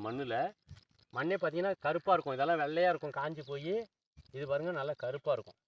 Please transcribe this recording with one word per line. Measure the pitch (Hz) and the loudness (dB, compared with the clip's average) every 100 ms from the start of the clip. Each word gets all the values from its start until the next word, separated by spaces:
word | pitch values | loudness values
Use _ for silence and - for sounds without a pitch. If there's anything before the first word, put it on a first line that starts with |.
| 107 | -4
மண்ணுல. | 127 131 117 170 - - - _ _ _ 120 | -4 -2 0 -2 -4 -20 -20 _ _ _ -4
மண்ணே | 160 190 | -2 0
பார்த்தீங்கன்னா | 165 160 190 190 147 | 0 0 -2 0 0
கருப்பா | 160 - 175 | 0 4 4
இருக்கும், | 151 131 | 4 0
இதெல்லாம் | 147 165 | 2 2
வெள்ளையா | 147 165 180 | 2 2 4
இருக்கும் | 160 151 139 | 2 -2 -4
காஞ்சி | 147 156 135 | -4 -6 -8
போய். | 143 156 214 226 _ _ - - 131 | -6 -2 -4 -4 _ _ -20 -14 -8
இது | 143 | -2
பாருங்க, | 143 170 165 | -2 0 -2
நல்லா | 143 143 | -4 -4
கருப்பா | 123 135 156 123 | -4 -4 -2 -2
இருக்கும். | - - | -2 -18